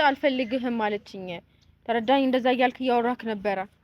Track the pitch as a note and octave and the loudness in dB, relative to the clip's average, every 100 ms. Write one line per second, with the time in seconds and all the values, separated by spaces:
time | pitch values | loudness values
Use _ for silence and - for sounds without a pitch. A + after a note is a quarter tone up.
0 | D4 C4+ D4 B3+ A3+ B3+ B3 A#3 G#3 G3+ | 2 2 0 0 -2 -2 -4 -2 -2 -4
1 | - G3 F#3 F3 _ _ _ _ - A#3 | -8 -14 -12 -12 _ _ _ _ -2 -2
2 | A3 C#4 C4 B3+ B3 B3 B3+ - C4 A#3+ | 2 4 4 2 2 2 0 0 0 2
3 | A#3 B3 A3+ G#3 G3+ F#3+ G3+ _ | 0 -2 -6 -4 -4 -4 -6 _